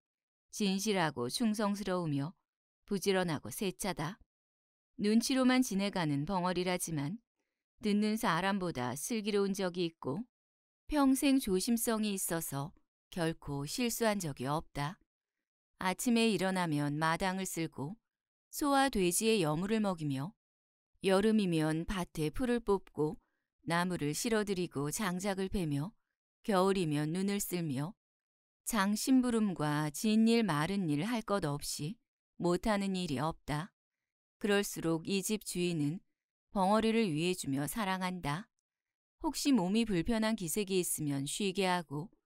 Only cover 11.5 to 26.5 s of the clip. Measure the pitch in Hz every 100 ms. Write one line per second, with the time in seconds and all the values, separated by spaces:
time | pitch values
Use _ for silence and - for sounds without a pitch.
11.5 | 185 214 233 240 220 214 196 - 165 -
12.5 | 139 139 - _ _ - - 165 160 -
13.5 | 143 143 - 240 - 226 208 165 135 127
14.5 | 151 - - 143 - _ _ _ _ _
15.5 | _ _ - 190 185 247 233 226 196 190
16.5 | 185 170 147 147 147 160 170 190 185 185
17.5 | - 160 - 139 214 _ _ _ _ _
18.5 | - 294 277 269 214 175 180 220 220 151
19.5 | 156 202 220 202 170 151 135 156 - _
20.5 | _ _ _ _ _ 196 190 220 220 190
21.5 | 160 156 160 170 202 175 - 151 - 247
22.5 | 240 233 196 - - 151 - _ _ _
23.5 | _ 240 175 180 170 147 151 240 226 202
24.5 | 185 180 135 147 156 208 180 202 190 190
25.5 | 208 160 143 165 - _ _ _ _ -